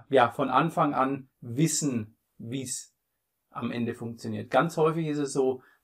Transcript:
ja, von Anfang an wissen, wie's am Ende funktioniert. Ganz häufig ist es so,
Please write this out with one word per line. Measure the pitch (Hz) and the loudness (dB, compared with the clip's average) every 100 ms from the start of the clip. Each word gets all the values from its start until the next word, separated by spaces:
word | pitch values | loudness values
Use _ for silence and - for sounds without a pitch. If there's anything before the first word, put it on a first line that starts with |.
| - | 2
ja, | 135 120 | 4 4
von | - 131 | 2 0
Anfang | 131 160 170 151 | 2 2 2 0
an | 127 131 135 - _ | 2 0 -2 -10 _
wissen, | 123 120 156 - 147 117 104 _ _ _ | -8 0 0 2 -2 -4 -6 _ _ _
wie's | 117 135 127 - - _ _ _ _ _ _ | -10 -8 -8 -10 -12 _ _ _ _ _ _
am | - 117 | -8 -6
Ende | 120 117 | -4 -4
funktioniert. | 117 117 117 113 107 107 | -4 -10 -10 -8 -8 2
Ganz | 131 165 - | 2 2 2
häufig | 160 160 156 | 2 2 -2
ist | 147 | -2
es | 139 | -2
so, | 135 131 127 - _ | 2 2 0 -8 _